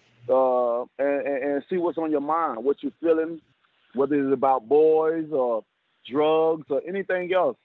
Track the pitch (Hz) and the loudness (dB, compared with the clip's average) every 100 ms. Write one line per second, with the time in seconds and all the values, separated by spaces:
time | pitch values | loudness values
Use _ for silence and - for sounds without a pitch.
0 | _ _ 120 131 131 127 120 117 123 - | _ _ -2 2 2 2 0 -2 -4 -4
1 | 139 143 131 139 139 143 - 185 170 156 | -2 -2 -2 -4 -2 -4 -4 -2 -2 -2
2 | 160 151 143 160 160 113 123 143 143 - | -2 -2 0 -2 -2 -4 -4 -4 -6 -4
3 | 165 160 160 165 _ _ _ _ _ 117 | 0 0 0 -6 _ _ _ _ _ -4
4 | 139 143 135 135 135 131 110 147 156 156 | 0 0 0 0 2 0 2 4 6 4
5 | 156 165 156 151 127 113 - _ _ _ | 2 -2 -2 -2 0 -2 -6 _ _ _
6 | - 131 151 156 160 160 143 135 151 190 | -8 0 2 2 2 0 -2 -4 -4 -6
7 | 185 185 180 185 156 110 | -4 -4 -2 0 0 -2